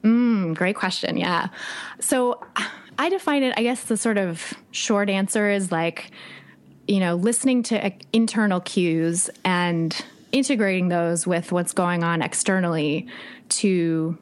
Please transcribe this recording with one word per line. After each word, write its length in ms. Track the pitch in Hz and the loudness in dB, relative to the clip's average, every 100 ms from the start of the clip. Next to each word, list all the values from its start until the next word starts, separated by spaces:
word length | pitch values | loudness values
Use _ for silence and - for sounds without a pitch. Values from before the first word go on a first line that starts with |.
Mm, 520 | 214 233 240 214 175 160 | 4 4 4 2 0 0
great 200 | 185 208 | 0 0
question. 420 | 185 - - - | -2 -2 -2 -2
Yeah. 300 | 180 170 - - - - - - | 0 0 -2 -8 -12 -12 -12 -6
So 400 | - 262 247 - - - - - - - | 0 2 0 -2 -6 -6 -6 -10 -12 -4
I 120 | 320 | -2
define 340 | 381 330 285 | 0 0 2
it, 120 | 254 - | 2 0
I 60 | |
guess 200 | 233 247 - | 0 -2 -2
the 120 | 220 | -2
sort 200 | 233 208 | 0 0
of 360 | 185 165 - - - | 0 -4 -10 -14 -12
short 380 | - - 202 202 | -8 0 2 2
answer 400 | 190 196 220 208 | 0 0 2 2
is, 200 | 202 185 | 0 0
like, 420 | 165 170 165 - - - - - - - - - | 0 -2 -4 -16 -18 -20 -20 -20 -20 -20 -12 0
you 120 | 196 | 2
know, 140 | 180 175 | 2 2
listening 480 | 208 233 262 254 | 0 2 2 2
to, 240 | 233 214 196 | 2 -2 -2
uh, 20 | 190 - | -6 -2
internal 480 | 226 226 214 208 180 | 0 2 2 2 0
cues 680 | - - 175 160 165 170 - - | 0 0 2 2 0 0 -4 -4
and 560 | 185 180 175 170 165 - - - - | -2 0 2 0 0 -4 -10 -20 -2
integrating 560 | 262 269 254 202 185 180 | 0 2 2 2 2 2
those 400 | 170 170 170 180 | 2 0 0 0
with 240 | 175 - | -2 0
what's 220 | 175 175 | -2 0
going 300 | - 175 175 170 | 0 0 2 0
on 160 | 170 | 0
externally 840 | 127 - - 190 175 160 147 151 - - - - - | -2 -2 0 2 2 0 0 -2 -6 -16 -18 -20 -6
to 680 | - 208 180 165 160 160 165 | 0 2 2 2 0 -2 -4